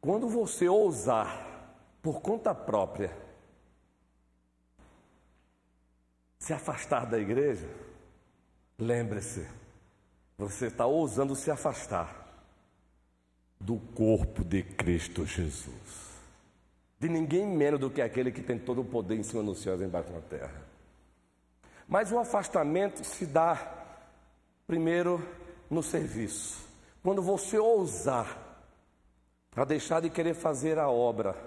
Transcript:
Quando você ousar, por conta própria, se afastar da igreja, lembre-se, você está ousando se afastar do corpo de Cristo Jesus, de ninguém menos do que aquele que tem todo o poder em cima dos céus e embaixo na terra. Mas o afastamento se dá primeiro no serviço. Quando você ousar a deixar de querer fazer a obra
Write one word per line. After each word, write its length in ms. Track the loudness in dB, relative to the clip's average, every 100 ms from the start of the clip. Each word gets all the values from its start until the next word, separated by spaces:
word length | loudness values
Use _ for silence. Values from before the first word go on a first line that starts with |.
Quando 280 | 0 0 0
você 400 | 0 0 2 6
ousar, 1080 | 6 6 2 2 2 2 -4 -10 -14 -18 -20 -20 _
por 180 | -4 -4
conta 320 | -2 0 0
própria, 640 | -2 0 2 2 -2 -6 -6 -18 -20 -20 _ _ _ _ _ _ _ _ _ _ _ _ _ -20 _ _ _ _ _ _ _ _ _ _ _ _ _ _ _
se 160 | -6
afastar 540 | -4 -4 -6 -2 -2 0
da 140 | -2
igreja, 480 | 0 2 2 0 -6 -14 -18 -20 -20 -20 _ _ _ _ _ _
lembre-se, 680 | -2 0 0 -4 -6 -8 -10 -14 -20 -20 _ _ _ _ _ -8
você 300 | -8 -4 -6
está 180 | 0
ousando 520 | 2 4 2 0 0 0
se 120 | -2
afastar 760 | 0 -2 -4 -4 -2 -2 -8 -20 -20 -20 _ _ _ _ _ _ _ _ _ _ _
do 160 | -4 -4 -4
corpo 480 | 2 6 6 4 0
de 220 | 0 2
Cristo 600 | 0 -4 0 2 0 -4
Jesus, 460 | -4 -2 -4 -4 -12 -14 -16 -18 -18 -20 -20 -20 _ _ _ _ _ _
de 100 | 0
ninguém 380 | 0 2 2 2
menos 320 | 4 4 4
do 100 | 0
que 140 | 0
aquele 300 | 0 2 0
que 100 | -2
tem 160 | -4 -4
todo 220 | 0 -2
o 40 |
poder 300 | 0 -2 0 -2
em 60 |
cima 180 | -2 -2
dos 220 | -2 -2
céus 180 | -2 -2
e 40 |
embaixo 280 | -2 -2 -4
na 80 | -10
terra. 420 | -10 -10 -10 -12 -18 -20 -20 _ _ _ _ _ _ _ -20 -20 0
Mas 240 | 2 2
o 80 | 0
afastamento 840 | 2 0 2 2 2 2 0 -2
se 200 | -10 -8
dá 480 | 0 4 4 2 -2 -12 -16 -20 -20 -20 _ _ _ _ _
primeiro 580 | 0 2 2 2 0 -2 -12 -18 -20 -4
no 120 | -2
serviço. 760 | 0 -2 -2 -4 -4 -6 -8 -10 -14 -20 -20 -4
Quando 180 | 0 2
você 360 | 2 0 2 4
ousar 760 | 6 6 4 0 0 0 -2 -6 -16 -20 -20 _ _ _ _ _ _ _ _
a 100 | -2
deixar 360 | 0 0 2 0
de 100 | 0
querer 240 | 0 -2
fazer 440 | 0 -2 0 0 2
a 100 | 2
obra 480 | 4 2 2 -2 -4